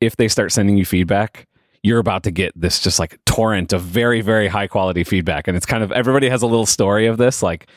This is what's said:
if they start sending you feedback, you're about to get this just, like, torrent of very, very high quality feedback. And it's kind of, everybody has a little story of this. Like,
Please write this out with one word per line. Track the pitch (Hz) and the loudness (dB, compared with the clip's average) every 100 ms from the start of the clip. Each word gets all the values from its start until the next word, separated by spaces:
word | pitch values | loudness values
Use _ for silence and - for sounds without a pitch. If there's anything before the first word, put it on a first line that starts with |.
if | 113 - | -2 2
they | 110 | 0
start | - 98 | 0 0
sending | - 101 101 | 0 2 2
you | 92 | 2
feedback, | 92 90 98 110 - - _ _ _ | 0 0 0 -2 -6 -20 _ _ _
you're | 101 117 | 0 2
about | 147 92 | 0 -2
to | 101 | -4
get | 85 90 - | -4 -4 -2
this | 87 - | -2 -2
just, | 92 - | -2 -2
like, | 82 - - | -4 -6 -4
torrent | - 110 101 87 | 0 0 0 0
of | 98 | -4
very, | 90 98 120 117 | -2 0 0 0
very | 104 110 101 | 2 2 2
high | 101 101 | -2 -2
quality | 101 95 87 | -2 0 0
feedback. | 87 95 85 76 - | 0 0 0 -2 -2
And | 90 | -4
it's | - | -2
kind | 117 | -2
of, | 104 | -2
everybody | 123 123 135 131 | -2 0 2 2
has | 127 | 0
a | 117 | 0
little | 117 104 | 0 0
story | - 98 104 113 | 0 2 2 2
of | 113 | 2
this. | 123 131 | 0 2
Like, | 92 85 - | -2 -4 -10